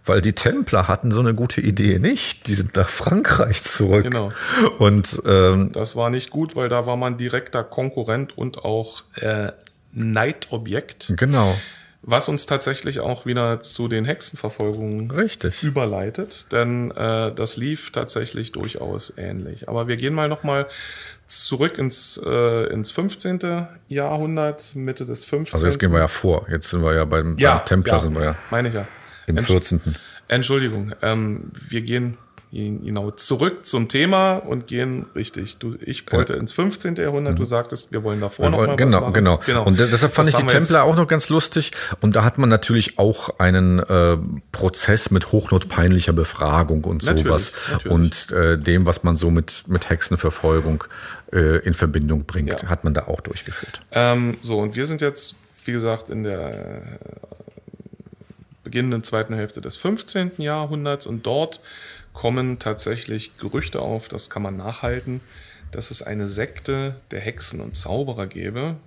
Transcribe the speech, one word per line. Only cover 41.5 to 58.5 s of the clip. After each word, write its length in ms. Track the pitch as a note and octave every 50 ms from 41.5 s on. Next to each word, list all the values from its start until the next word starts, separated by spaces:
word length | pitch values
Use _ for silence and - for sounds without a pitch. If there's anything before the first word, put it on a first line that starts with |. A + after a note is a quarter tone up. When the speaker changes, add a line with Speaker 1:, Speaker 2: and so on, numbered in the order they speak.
| - - - - - - - - F#2 -
Speaker 1:
Und 160 | - G#2+ G2+
da 80 | A#2 G#2+
hat 140 | A#2+ -
man 120 | - C3+ A#2
natürlich 500 | A2 G#2+ - - A#2 A#2 G#2+ - - -
auch 400 | G2+ G#2+ A2 - - - - -
einen, 400 | F2+ F2+ F#2 F#2 F#2 F2+ F2+ F2+
äh, 380 | - - F#2+ F2+ E2+ E2+ E2+ E2 - - - - - _
Prozess 580 | - - G2 F#2 - - - - G2+ - - -
mit 220 | G2 F#2 - -
hochnotpeinlicher 840 | - G#2+ - - G2 F#2 - - - - E2+ F2+ F#2 F2+ E2+ - E2
Befragung 720 | E2 D#2 - - - D2 D2 D2 E2 E2+ - E2 D#2 D#2
und 180 | F2+ F2+ D#2+ -
Speaker 2:
Natürlich, 220 | D3+ D#2+ D#2+ D2+
Speaker 1:
sowas 260 | D#2+ D#2+ D2 C#2+ - - - - -
Speaker 2:
natürlich. 200 | - F#2 - F#2
Speaker 1:
und, 400 | F2 E2 E2+ D#2+ - - - - -
äh, 260 | F2+ E2 E2 E2 D#2
dem, 260 | D2 E2+ F2 F2+ F#2
was 180 | F2 E2+ - -
man 120 | F2 E2
so 160 | D#2 E2+ E2+
mit, 320 | E2 E2 E2 - - - -
mit 220 | - F2+ F2 - -
Hexenverfolgung, 920 | E2+ E2 - - F2+ E2 - D#2+ - - - D#2+ D#2+ D#2+ D#2 D#2+ D#2 D2+ - - - - - - - - - - -
äh, 240 | F#2 E2 D#2 D#2+ - -
in 80 | F#2 E2+
Verbindung 520 | - F2+ D#2+ D2 D#2 D2 D2 D#2 D2 D2
bringt, 360 | - - F2 D2 C#2 - -
Speaker 2:
Ja. 80 | - F2+
Speaker 1:
hat 140 | F2 - -
man 100 | E2 D2
da 140 | D2+ -
auch 140 | - - -
durchgeführt. 600 | - - - - - - - - - - - - - _
Speaker 2:
Ähm, 460 | - A#2 A#2+ A#2+ A#2+ B2 B2 A#2+ A#2 -
so, 180 | - A#2 A2+ G#2
und 160 | G#2 G#2 G#2+
wir 100 | A#2+ C3+
sind 160 | D3+ D#3+ D3
jetzt, 360 | D3 C#3+ C#3+ - - - - _ - - - - -
wie 60 | -
gesagt, 400 | A#2+ A#2+ A2+ A#2 A2 A2 - -
in 100 | - A2
der, 320 | G#2+ G#2 G2 F2 D#2 C#2 A1
äh, 280 | G1+ G1+ G1+ G1+ - - - - - - - - - - - - - - - _ - _ - - _ - - - _ - - - _ - _ - _ - _